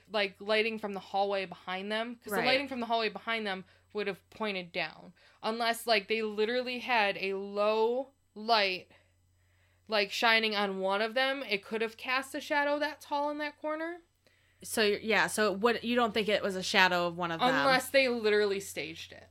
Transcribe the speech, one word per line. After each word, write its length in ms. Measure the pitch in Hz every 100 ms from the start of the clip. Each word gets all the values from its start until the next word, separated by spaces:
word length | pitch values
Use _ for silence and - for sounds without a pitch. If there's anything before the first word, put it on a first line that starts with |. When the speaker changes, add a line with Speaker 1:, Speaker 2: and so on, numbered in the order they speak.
| _
Speaker 1:
like, 260 | 208 196 -
lighting 380 | 202 214 226 220
from 140 | 208
the 80 | 190
hallway 460 | - 196 202 196 185
behind 440 | 175 - 185 202
them, 260 | 220 233 233
'cause 160 | -
Speaker 2:
Right. 80 | 190
Speaker 1:
the 40 | 208
lighting 220 | 262 277
from 120 | 254
the 60 | 226
hallway 220 | 233 214
behind 380 | 196 226 226 208
them 180 | 190 - _ _
would 120 | 208 202
have 200 | 180 _
pointed 420 | - 214 185 175
down, 420 | 180 160 - 175 - _ _
unless, 440 | 214 233 233 233 233
like, 220 | 214 190
they 140 | 220
literally 580 | 214 208 214 247 247 247
had 360 | 240 240 202 185
a 160 | 190
low 760 | 196 202 202 208 220 226 247 269 _ _
light, 560 | 208 220 226 196 180 - - _ _ _ _ _ _ _ _ -
like, 240 | 214 202
shining 460 | - 240 220 220 202
on 240 | 202 190
one 200 | 190 196
of 120 | 220
them, 280 | 240 269 277
it 180 | 226 202
could 200 | - 220
have 140 | 226 -
cast 380 | 254 254 269
a 60 | 294
shadow 380 | - 294 285 294
that 220 | 294 285
tall 300 | - 285 294
in 80 | 294
that 200 | 294 294
corner. 440 | 302 311 330 339 _ _ _ _ _ _
Speaker 2:
So, 200 | - -
yeah, 440 | 208 208 220 196 165
so 240 | - 214
what, 300 | 190 233 220
you 140 | 233 240
don't 180 | 226
think 140 | 226 202
it 140 | 196
was 120 | 196 185
a 60 |
shadow 440 | 185 208 185 180 175
of 100 | 170
one 160 | 170
of 80 | 165
them? 80 | 247
Speaker 1:
Unless 360 | 262 269 262 -
they 180 | 277 262
literally 520 | 240 214 208 208 196
staged 520 | 196 170 156 165 -
it. 160 | - -